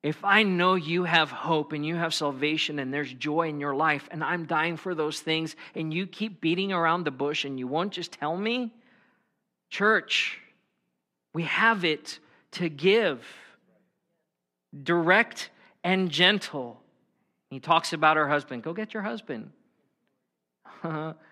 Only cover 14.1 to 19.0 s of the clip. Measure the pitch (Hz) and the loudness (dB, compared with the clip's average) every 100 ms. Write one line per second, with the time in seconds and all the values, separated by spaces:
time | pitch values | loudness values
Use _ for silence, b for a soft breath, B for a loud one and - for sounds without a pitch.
14.1 | _ _ _ _ _ _ 143 139 175 165 | _ _ _ _ _ _ -12 0 2 6
15.1 | 196 226 - - b b b 175 190 185 | 6 4 -4 -14 b b b 0 2 2
16.1 | 147 180 208 - 151 120 120 _ _ _ | 6 6 4 -2 -8 -8 -12 _ _ _
17.1 | _ _ _ _ 135 143 165 - 160 156 | _ _ _ _ -12 2 2 2 2 4
18.1 | 156 147 147 143 127 131 175 214 220 | 6 4 2 0 -8 -8 -6 -6 -6